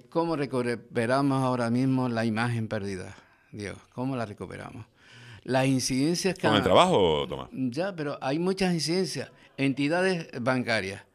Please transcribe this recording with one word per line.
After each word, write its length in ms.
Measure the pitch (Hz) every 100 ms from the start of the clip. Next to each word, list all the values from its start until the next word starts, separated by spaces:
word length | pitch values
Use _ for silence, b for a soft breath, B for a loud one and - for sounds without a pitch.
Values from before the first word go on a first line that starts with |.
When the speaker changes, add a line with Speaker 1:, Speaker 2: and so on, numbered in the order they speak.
| -
Speaker 1:
¿cómo 260 | 170 165 156
recuperamos 1040 | 139 131 120 113 - 120 113 135 143 135
ahora 280 | 131 123 117
mismo 400 | 123 131 131 127
la 160 | 113 113
imagen 420 | 110 120 117 110
perdida, 480 | 110 98 92 95 - b b b
Diego? 260 | 110 98 95 -
¿Cómo 240 | - 131 131
la 80 | 107
recuperamos? 640 | 101 92 98 101 113 - B B B B B -
Las 220 | 131 135
incidencias 680 | 131 - 127 147 170 190 175
que 60 |
Speaker 2:
¿Con 100 | 160
el 60 | 107
Speaker 1:
han 60 |
Speaker 2:
trabajo, 600 | 90 101 185 139 87 73 69
Tomás? 180 | 69 64
Speaker 1:
Ya, 420 | 127 127 127 196 170
pero 240 | 147 131
hay 180 | 135 151
muchas 340 | 180 190 185
incidencias. 580 | 170 147 180 175 139 - b b -
Entidades 720 | 139 135 143 170 185 175 160 135
bancarias. 640 | 120 127 120 113 95 101 -